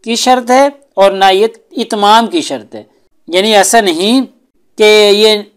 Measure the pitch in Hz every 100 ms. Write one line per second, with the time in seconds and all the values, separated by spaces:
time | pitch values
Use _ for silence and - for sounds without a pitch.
0 | 226 226 - 254 233 254 285 277 _ -
1 | 196 190 190 190 220 - _ - 233 214
2 | 202 226 226 339 - 247 - 110 104 _
3 | _ _ - 175 208 214 185 233 208 160
4 | 196 262 254 _ _ _ _ - 214 214
5 | 208 202 214 214 208